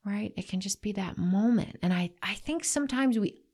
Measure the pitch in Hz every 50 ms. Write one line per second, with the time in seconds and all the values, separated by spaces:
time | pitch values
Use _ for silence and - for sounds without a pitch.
0 | _ 202 202 208 214 208 - - 185 - - 185 190 196 - - - 208 202 196
1 | 190 175 - - 165 180 185 196 214 240 240 214 - - - - - 180 185 180
2 | 180 175 - _ - 196 202 - - - 302 330 - - - 294 285 262 254 254
3 | 269 269 233 220 202 - - - _ _